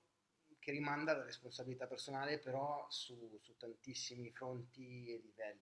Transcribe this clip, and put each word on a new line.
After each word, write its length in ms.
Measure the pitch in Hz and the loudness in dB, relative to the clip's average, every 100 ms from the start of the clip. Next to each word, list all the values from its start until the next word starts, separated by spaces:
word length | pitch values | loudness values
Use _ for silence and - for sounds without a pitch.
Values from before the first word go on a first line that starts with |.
| _ _ _ _ - - | _ _ _ _ -20 -10
che 140 | - | 0
rimanda 400 | 143 147 147 156 | 2 4 4 8
alla 140 | 147 123 | 6 4
responsabilità 600 | - 123 - 127 127 127 | -6 -8 -4 -2 -2 -2
personale, 540 | 127 - 135 139 147 | -2 -2 0 2 2
però 480 | 131 131 143 143 - | 2 2 4 2 0
su, 480 | - - 123 113 107 | -4 -4 -6 -10 -12
su 160 | - 113 | -16 -10
tantissimi 760 | 117 113 - 123 - 123 120 | -8 -8 -6 -2 -2 -2 -6
fronti 840 | - 131 127 123 135 127 123 120 | -4 -2 -2 -4 -8 -10 -8 -4
e 60 | 117 | -4
livelli. 380 | 113 104 107 - | -6 -4 -4 -4